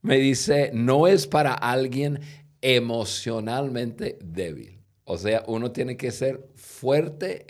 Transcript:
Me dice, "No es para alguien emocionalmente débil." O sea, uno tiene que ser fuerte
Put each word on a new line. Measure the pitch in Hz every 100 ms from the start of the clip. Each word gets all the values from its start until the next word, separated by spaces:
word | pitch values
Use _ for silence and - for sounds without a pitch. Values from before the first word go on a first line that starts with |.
Me | - 135
dice, | 135 131 - 143 143
"No | 117 120 139 170
es | 196 139
para | 151 143
alguien | 123 120 127 131 127 143 143 - - _ _
emocionalmente | 131 123 120 117 104 - - 113 107 123 139 120 117 113 110 -
débil." | 90 85 87 71 52 92 _ _ -
O | 90
sea, | 101 110 113
uno | 113 120
tiene | 120 127 123
que | 127
ser | 113 135 131 - -
fuerte | - - 123 139 151 - 185 -